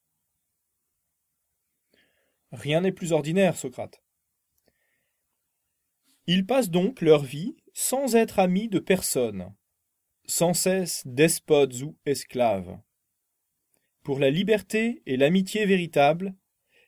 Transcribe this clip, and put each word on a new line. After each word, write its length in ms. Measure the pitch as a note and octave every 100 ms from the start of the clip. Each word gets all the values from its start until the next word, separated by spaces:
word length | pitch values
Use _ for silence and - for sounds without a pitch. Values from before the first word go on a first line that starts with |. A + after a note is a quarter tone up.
| _ _ _ _ _ _ _ _ _ _ _ _ _ _ _ _ _ _ _ _ _ _ _ _ _
Rien 300 | B2 C#3+ D#3
n'est 100 | F#3
plus 200 | F#3 E3+
ordinaire, 460 | D#3+ D3 F3+ F#3+ -
Socrate. 460 | C3+ - G#2+ - _ _ _ _ _ _ _ _ _ _ _ _ _ _ _ _ _ _ _ _ _ _ -
Ils 180 | F3+ F#3+
passent 240 | C4+ G#3+
donc 320 | E3+ F#3+ C4+
leur 220 | D#3+ D3+
vie 320 | C#3 C#3 G3+ - _
sans 420 | - - C4 C#4 A#3
être 240 | A3+ -
amis 280 | F#3 F3+ A3+
de 120 | F#3+
personne, 720 | - F#3+ - C3+ A#2+ G2 F2+ - _ _ _ _ _ _ -
sans 280 | - E3+
cesse 500 | E3+ F#3+ F#3+ F3 - C3+
despotes 760 | B2 E3 - - D3+ C3+ B2
ou 160 | C#3+ - -
esclaves. 760 | C#3 - B2+ A#2+ G2 F#2 F#2+ _ _ _ _ _ _ _ _ _ _ _ _
Pour 160 | - C3+
la 100 | C#3
liberté 720 | D3+ G3+ G#3+ G3 A3 A3+ A#3+ -
et 120 | B2+
l'amitié 480 | C#3 F#3 F#3+ G#3+ G#3
véritable, 680 | F#3+ E3+ D3 C#3+ E3 G3 F#3+ _ _ _ _